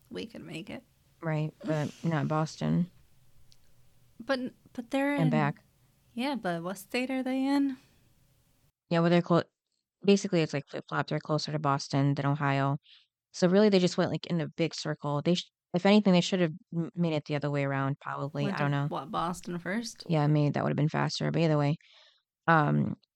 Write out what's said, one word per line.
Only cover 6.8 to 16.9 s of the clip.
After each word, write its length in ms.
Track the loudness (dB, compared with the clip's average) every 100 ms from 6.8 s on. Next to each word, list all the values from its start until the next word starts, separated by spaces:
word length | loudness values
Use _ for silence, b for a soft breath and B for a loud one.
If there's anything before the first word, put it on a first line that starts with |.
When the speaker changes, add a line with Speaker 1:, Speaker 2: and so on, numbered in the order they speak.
| -6 -4 -2
Speaker 1:
are 140 | -4
they 220 | -2 -2 0
in? 320 | 2 0 -4 b b b _ _ _ _ _ _ _ -2
Speaker 2:
Yeah, 100 | 2
well, 100 | 4
they're 120 | 4
clo-, 220 | 4 2 0 _ _ _ _ _
basically, 380 | 4 4 4 0
it's 120 | 0
like 140 | -4 -6
flip-flop. 400 | -10 -6 -4 -2
They're 120 | -4
closer 320 | -2 -2 -2
to 80 | -2
Boston 540 | 0 0 0 0 2 2
than 100 | 0
Ohio. 520 | 0 0 0 0 -2 b b b _ _
So 160 | 0 4
really, 220 | 6 6
they 100 | 6
just 180 | 4 2
went, 140 | -2
like, 160 | -2 -4
in 140 | -4
a 60 | -4
big 280 | -2 -4 -4
circle. 460 | -6 -6 -4 -2
They 120 | 0 0
sh-, 140 | -2 _ _
if 120 | 0 4
anything, 280 | 6 6
they 80 | 4
should 200 | 4 2
have 100 | 0 -2 _ -6
m-, 160 | -4